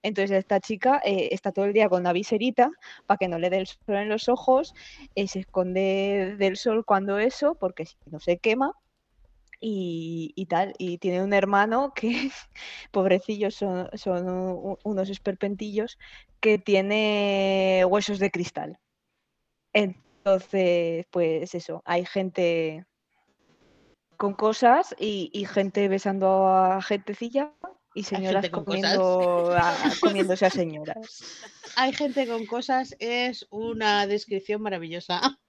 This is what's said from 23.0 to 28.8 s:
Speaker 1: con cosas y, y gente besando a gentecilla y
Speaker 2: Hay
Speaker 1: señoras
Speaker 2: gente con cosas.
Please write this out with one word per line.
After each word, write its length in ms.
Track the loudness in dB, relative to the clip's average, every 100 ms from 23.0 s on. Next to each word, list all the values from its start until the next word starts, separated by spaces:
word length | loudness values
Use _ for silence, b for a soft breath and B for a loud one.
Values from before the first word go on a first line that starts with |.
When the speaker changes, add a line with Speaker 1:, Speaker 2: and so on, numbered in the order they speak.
| _ _ _ _ _ _ _ _ _ _ _ _
Speaker 1:
con 180 | -4
cosas 600 | 0 0 4 6 6 2 -4
y, 320 | -4 -4 -6
y 120 | -6 -4
gente 420 | -2 0 0 0
besando 600 | 0 -2 0 2 4 6
a 340 | 6 4 2
gentecilla 680 | -2 -4 -4 -10 -4 -2 -4 _ -20 -20 _
y 60 | -10
Speaker 2:
Hay 40 |
Speaker 1:
señoras 380 | -6 -4 0 0
Speaker 2:
gente 60 | 0
con 140 | -6 -4
cosas. 300 | -2